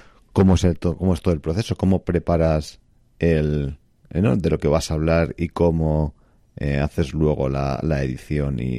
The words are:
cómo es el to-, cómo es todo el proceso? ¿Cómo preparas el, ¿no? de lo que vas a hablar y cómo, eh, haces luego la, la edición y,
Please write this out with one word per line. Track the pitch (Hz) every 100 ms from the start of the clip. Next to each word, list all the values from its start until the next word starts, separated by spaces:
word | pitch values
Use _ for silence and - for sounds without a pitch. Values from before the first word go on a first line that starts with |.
| - _ _
cómo | - 95 90
es |
el | 117 -
to-, | 87 78
cómo | 92
es | 85
todo | -
el | 80
proceso? | 80 85 -
¿Cómo | 95 95 92
preparas | - 87 78 85 80 78 - - _ _ _ -
el, | 85 80 76 76 69 69 _ _ - 80
¿no? | 110 120
de | -
lo | -
que | 78
vas | 78 -
a |
hablar | 78 80 82 80 -
y | 85
cómo, | - 85 82 80 78 76 - _ _ _ -
eh, | 71 69
haces | 73 - 71
luego | 73 76 73 67
la, | 67 69 65
la | 78 71
edición | 67 64 - 73 71 64
y, | 64